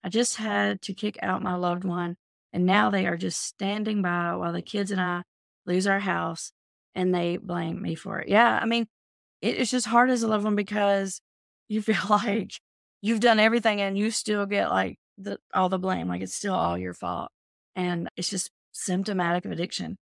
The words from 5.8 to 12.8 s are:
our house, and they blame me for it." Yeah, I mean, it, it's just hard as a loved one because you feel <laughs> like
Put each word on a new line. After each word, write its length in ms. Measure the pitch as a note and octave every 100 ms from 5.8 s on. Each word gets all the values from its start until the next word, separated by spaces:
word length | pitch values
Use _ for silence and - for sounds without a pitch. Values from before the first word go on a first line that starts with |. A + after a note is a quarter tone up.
| G3
our 140 | G3
house, 520 | G3 E3+ E3+ E3 - _ _ _ _
and 200 | - F#3
they 220 | F3+ F3 F3
blame 460 | F3+ F3 E3 F3
me 120 | -
for 260 | D#3+ - D#3+
it." 80 | -
Yeah, 300 | G3+ A#3 A3
I 20 |
mean, 240 | A3 A#3 A3+ _ _ _ _ _
it, 160 | G3 -
it's 120 | A#3
just 160 | B3 A3
hard 240 | A#3 B3+
as 120 | B3
a 60 | A3+
loved 160 | G#3+
one 120 | G#3+ G#3
because 640 | G3 G#3 G3+ G3 G3 - _ _ _ _ _
you 140 | G#3+
feel 140 | G#3 G3+
<laughs> 60 | G3
like 420 | G#3 A3+ G3 F#3 - _ _